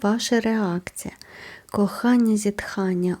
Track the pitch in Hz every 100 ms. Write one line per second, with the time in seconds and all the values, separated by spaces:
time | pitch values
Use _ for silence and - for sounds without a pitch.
0 | 202 233 - 233 220 220 196 175 - -
1 | - - - - - - - 208 202 -
2 | 240 247 226 214 208 202 - - 190 180
3 | 180 175